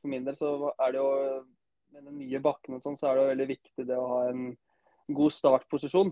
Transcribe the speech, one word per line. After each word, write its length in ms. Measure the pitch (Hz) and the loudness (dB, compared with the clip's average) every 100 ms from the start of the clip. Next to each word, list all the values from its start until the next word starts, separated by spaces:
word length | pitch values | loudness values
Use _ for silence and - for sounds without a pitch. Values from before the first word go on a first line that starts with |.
for 100 | 143 | -8
min 140 | 131 127 | -6 -6
del 100 | 139 | -4
så 380 | 147 143 143 | -4 -2 -4
er 180 | - 131 | 0 0
det 80 | 135 | 2
jo, 120 | 139 139 135 131 131 _ _ _ _ | 0 0 -2 -4 -10 _ _ _ _
med 100 | 147 | -20
den 140 | 143 143 | -16 -12
nye 240 | 131 135 | -6 0
bakken 320 | 143 135 - 131 | 0 -2 -8 -10
og 60 | |
sånn, 140 | 143 143 | -8 -4
så 100 | 143 | 0
er 80 | 131 | 2
det 60 | |
jo 120 | 135 131 | 2 2
veldig 120 | 135 | -2
viktig 320 | 131 _ - 123 | -6 _ -10 -4
det 100 | 127 | -4
å 100 | 127 | -2
ha 140 | 123 123 | -2 -2
en 260 | 127 127 120 _ _ _ _ - | -4 -8 -12 _ _ _ _ -6
god 240 | 143 151 | 2 2
startposisjon, 800 | - 143 131 - 143 143 175 196 | 4 4 4 2 -6 0 2 2